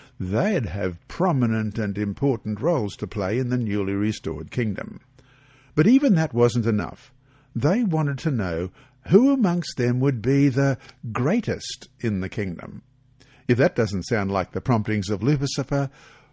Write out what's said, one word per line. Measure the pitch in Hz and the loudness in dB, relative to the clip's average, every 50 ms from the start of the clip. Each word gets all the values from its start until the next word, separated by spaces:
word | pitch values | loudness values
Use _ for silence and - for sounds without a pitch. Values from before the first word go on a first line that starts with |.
| - - _ - | -20 -20 _ -8
they'd | 95 90 98 117 165 214 214 160 117 | -6 -2 -2 0 0 0 0 0 -2
have | 80 82 101 101 92 87 - _ | -2 -4 -4 -4 -4 -4 -6 _
prominent | - - - 170 190 156 131 123 113 110 110 110 107 104 117 | -14 -4 -2 0 0 2 2 2 2 0 0 -2 -4 -4 -4
and | 110 101 98 | -4 -4 -2
important | 101 107 101 98 - 139 143 123 113 - 104 107 98 | -4 -4 -4 -4 -2 0 0 0 0 -4 -6 -6 -2
roles | 117 170 170 135 107 101 - | 0 0 0 0 -2 -4 -6
to | - 107 | -8 -10
play | 92 - 107 95 92 107 127 | -8 -4 -4 -2 -2 -2 -2
in | 131 120 | -2 -2
the | 127 127 | -2 -2
newly | 120 107 101 104 98 95 98 | -2 -2 -2 -2 -2 -2 0
restored | 98 104 110 107 - - 95 78 76 80 80 | 0 0 0 -2 -4 -6 -8 -8 -8 -10 -8
kingdom. | - 127 117 110 95 - - - - - _ _ _ _ - _ _ _ _ _ _ _ _ _ - | -4 -2 -2 -2 -2 -4 -8 -12 -14 -18 _ _ _ _ -20 _ _ _ _ _ _ _ _ _ 0
But | 151 156 | 2 4
even | 208 254 269 294 269 190 | 6 6 6 6 4 4
that | 160 160 156 - | 4 2 0 2
wasn't | 117 120 120 117 123 104 | 4 4 4 4 2 0
enough. | 117 107 104 85 - - - - - _ _ _ _ _ _ _ _ - | 2 0 0 -2 -4 -8 -14 -20 -20 _ _ _ _ _ _ _ _ -6
They | - 123 147 190 240 247 | 0 0 2 2 2 0
wanted | 196 160 156 151 143 139 131 | 0 0 0 0 -2 -2 -2
to | - 160 139 | -2 -2 -2
know | 113 98 90 82 82 90 92 - - - _ _ _ - - | 0 -2 -2 -2 -2 -4 -6 -8 -14 -20 _ _ _ -4 4
who | 135 208 254 277 277 | 6 6 6 6 4
amongst | 269 220 175 175 175 160 - - | 4 2 2 2 0 -2 -6 -4
them | - 120 123 123 127 | -2 0 0 2 2
would | 131 143 135 113 | 2 0 0 0
be | 98 131 139 139 139 143 | 0 2 4 4 4 4
the | 117 135 139 139 131 - - - - _ - 120 107 | 4 2 2 2 0 -2 -6 -20 -20 _ -10 -8 -4
greatest | 120 123 143 202 240 - - 92 - - - - - - - _ - | -2 0 0 0 0 0 -2 -4 -6 -6 -12 -12 -14 -16 -20 _ -6
in | - 117 104 92 | -4 -2 -2 -2
the | 92 92 | -4 -4
kingdom. | - 117 101 95 85 - - - - - - _ _ _ _ _ _ _ - _ _ _ _ | -6 -6 -6 -6 -6 -10 -12 -14 -14 -16 -20 _ _ _ _ _ _ _ -20 _ _ _ _
If | - 123 110 | 0 2 4
that | 139 180 - | 4 2 4
doesn't | - 113 92 98 92 85 | 2 -2 0 0 -4 -4
sound | - 120 107 98 98 98 | -2 -2 0 0 0 0
like | 95 87 - | 0 -2 -2
the | - 95 | -4 -8
promptings | - - 123 110 104 - 107 107 95 95 | -2 0 0 0 2 0 -2 -2 -2 -2
of | 107 92 101 | -4 -2 0
Lucifer, | 131 151 135 139 135 - - 131 - 147 139 139 135 - - - - - - _ _ | 0 0 0 0 -4 -4 -4 -4 -2 -2 -2 -2 -4 -6 -14 -20 -20 -20 -20 _ _